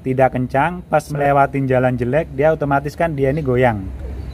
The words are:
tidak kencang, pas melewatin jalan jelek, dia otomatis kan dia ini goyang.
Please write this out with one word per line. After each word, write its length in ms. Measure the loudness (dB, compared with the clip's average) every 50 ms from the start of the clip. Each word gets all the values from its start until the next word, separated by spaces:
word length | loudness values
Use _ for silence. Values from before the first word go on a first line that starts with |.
tidak 320 | -2 -2 2 2 2 2
kencang, 480 | 2 0 -4 0 0 0 0 0 -2 -6 -8 -2
pas 160 | -2 -2 -2 -2
melewatin 560 | -4 -2 2 2 4 4 4 2 2 -2 0 2
jalan 320 | 2 2 2 2 0 0
jelek, 320 | -2 0 0 -2 -2 -2
dia 240 | -4 0 2 2 2
otomatis 400 | 0 0 0 0 0 0 -2 -4
kan 160 | -4 -4 -2
dia 160 | 0 0 0 0
ini 160 | 0 0 0
goyang. 400 | 0 2 4 4 2 2 0 -6 -10 -10 -10 -10 -10 -10 -10 -12 -12